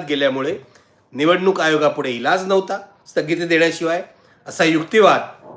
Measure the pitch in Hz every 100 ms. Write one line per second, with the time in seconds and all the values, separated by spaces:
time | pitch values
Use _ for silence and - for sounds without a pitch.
0 | 156 143 139 131 135 180 - _ _ _
1 | _ 123 156 180 190 185 160 156 151 147
2 | 131 120 127 185 190 190 190 196 - _
3 | - - 151 170 170 165 165 160 165 170
4 | - _ _ _ - - 165 160 160 220
5 | 190 131 - - -